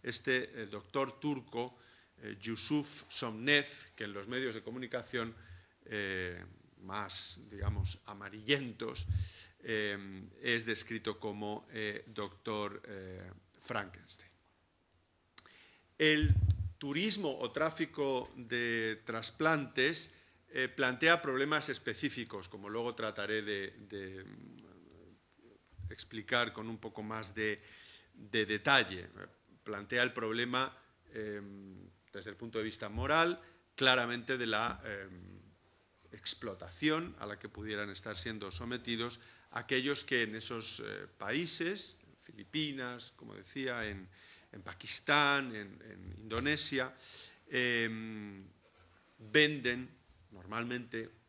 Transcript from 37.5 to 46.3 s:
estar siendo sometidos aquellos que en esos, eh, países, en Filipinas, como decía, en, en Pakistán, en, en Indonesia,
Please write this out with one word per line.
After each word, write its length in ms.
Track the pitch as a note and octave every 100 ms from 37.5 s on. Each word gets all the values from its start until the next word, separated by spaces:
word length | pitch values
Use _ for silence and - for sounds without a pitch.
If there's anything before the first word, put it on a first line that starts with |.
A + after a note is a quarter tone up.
| - G#2+ G#2 G#2
estar 260 | F#2 A2
siendo 360 | G#2 A#2 A2 G2
sometidos 680 | F2+ A#2+ A#2+ A#2+ A2+ A#2+ A#2 - - -
aquellos 520 | A#2 - C3 C3+ C#3+
que 200 | - B2
en 120 | A2
esos, 440 | A2 - A#2 G#2+ -
eh, 280 | G#2+ G2 F#2+ _
países, 840 | G2+ C#3 E3+ - E3+ G3+ - -
en 120 | - -
Filipinas, 920 | - A2 - D#3 D3+ C3+ B2 B2 -
como 200 | - A#2
decía, 500 | G2+ F#2+ C#3 C3 A#2+
en, 220 | G#2+ G2+ F#2 - - - -
en 100 | -
Pakistán, 920 | - - - - - D3 C#3+ C#3+ C3
en, 260 | G#2+ G2+ F#2+
en 340 | A2+ F#2+ F#2 F2
Indonesia, 720 | A2